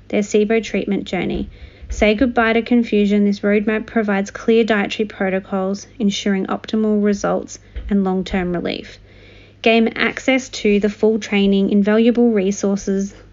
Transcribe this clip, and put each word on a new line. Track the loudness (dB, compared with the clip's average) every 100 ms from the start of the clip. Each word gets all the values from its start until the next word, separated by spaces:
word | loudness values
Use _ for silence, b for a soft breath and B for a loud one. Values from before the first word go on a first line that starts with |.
| -6
their | -2
sibo | 0 2 2 0
treatment | 0 -4 -2 -4
journey. | -2 -4 -4 -4 -6 B B B B
Say | 0 2 4
goodbye | 2 2 2
to | 0
confusion. | 2 2 2 2 2 4 2
This | 2
roadmap | 0 0 0 -2 -2
provides | -2 0 -2 -4
clear | -4 2 2
dietary | 4 0 -2 -4 -6
protocols, | -4 -4 -2 -4 -4 -4 -6 -10 -4
ensuring | -2 -2 -2 -2 -2
optimal | -6 -4 -2 2 2
results | 2 0 0 -2 -4 -14 B B -2
and | 0 0
long-term | -2 -2 -4 -2
relief. | -4 -4 -8 -10 -20 B B B B B B
Gain | 2 4 2
access | 0 -4 -2 0 0 -2
to | -2 0 2
the | 0
full | 0 0 0
training, | 0 0 2 2 2
invaluable | 2 4 4 4 4 2
resources, | 2 0 0 -2 -2 -2 -2 -4 -8 -20